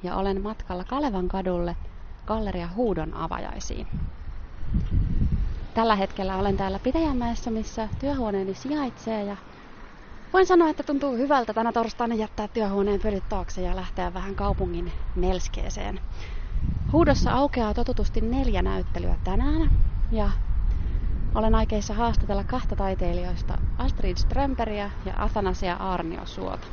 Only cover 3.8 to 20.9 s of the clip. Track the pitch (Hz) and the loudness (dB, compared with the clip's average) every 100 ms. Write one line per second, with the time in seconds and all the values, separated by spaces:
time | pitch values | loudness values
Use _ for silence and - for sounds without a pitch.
3.8 | - - - - - - - - - - | -4 -4 -4 -6 -10 -10 -10 -6 0 0
4.8 | - - - - - - - - - - | 2 2 2 4 2 2 0 -2 -4 0
5.8 | 226 208 196 - 190 190 202 196 196 196 | 2 4 2 -2 -2 0 2 2 0 -2
6.8 | 247 302 320 254 240 233 - 220 220 - | 0 2 2 2 0 -2 -2 -4 -4 -6
7.8 | 220 - 269 277 226 202 190 190 262 302 | -6 -4 -2 -2 0 -2 -2 -6 -4 -4
8.8 | 269 - - 220 202 202 - - - - | -4 -6 -6 -4 -4 -8 -14 -18 -18 -18
9.8 | - - - - - 370 370 359 320 311 | -18 -18 -18 -16 0 4 6 6 6 2
10.8 | 294 277 285 240 269 285 233 220 226 233 | -2 -2 0 0 2 2 2 0 0 0
11.8 | 226 - 233 226 214 - 214 - 208 202 | -2 -2 -2 0 -4 -4 -4 -2 0 2
12.8 | 202 202 220 196 - 214 247 - 180 185 | 2 2 0 0 -2 -2 -2 -2 0 0
13.8 | 180 - 180 180 196 196 202 196 185 175 | -2 -2 -2 -2 -6 -2 0 2 0 -2
14.8 | 175 - - 180 180 185 - - - - | -4 -4 -2 0 2 2 -2 -2 -2 -2
15.8 | 95 - - - - - - - - - | -4 -4 -6 -6 -6 -4 -2 0 0 0
16.8 | - 294 330 254 240 240 285 254 220 208 | 0 4 4 4 4 4 2 0 0 0
17.8 | - 247 196 233 220 254 269 185 180 190 | 0 2 2 2 2 2 2 2 2 0
18.8 | 175 175 180 175 - 202 262 311 302 - | -2 -2 2 0 2 2 4 4 6 8
19.8 | - - - 220 202 - - - - - | 6 4 2 4 4 2 2 2 4 2
20.8 | - | 2